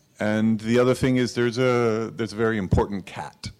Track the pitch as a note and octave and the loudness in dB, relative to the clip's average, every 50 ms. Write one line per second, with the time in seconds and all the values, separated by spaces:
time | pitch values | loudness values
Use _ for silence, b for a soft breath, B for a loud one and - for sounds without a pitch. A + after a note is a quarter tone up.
0 | _ _ _ - G#2 G#2+ G#2+ G#2+ G#2+ A2 A2 G#2+ G#2+ A2 A#2 A#2+ B2 B2+ B2+ - | _ _ _ -4 -2 0 0 2 2 2 0 0 0 2 2 4 4 4 2 2
1 | - C3 B2+ B2+ B2 A#2+ - A#2+ A#2+ B2 A2+ A#2+ C3 B2+ B2 A#2+ A#2+ A2+ G#2+ A2 | 2 0 2 2 0 0 0 0 0 0 0 0 0 2 2 2 2 2 0 0
2 | A2+ G#2+ - D2+ A2+ G#2+ G2+ G#2 A2+ A2+ A2+ G#2+ F#2+ F2 - - A2+ G2 G2+ F#2+ | -2 -6 -6 -6 -6 -6 -2 -2 0 0 0 0 -2 0 2 0 0 0 -4 -8
3 | E2+ - - - D#2+ C#2+ - _ - - - - | -10 -10 -12 -12 -14 -14 -14 _ -14 -14 -12 -12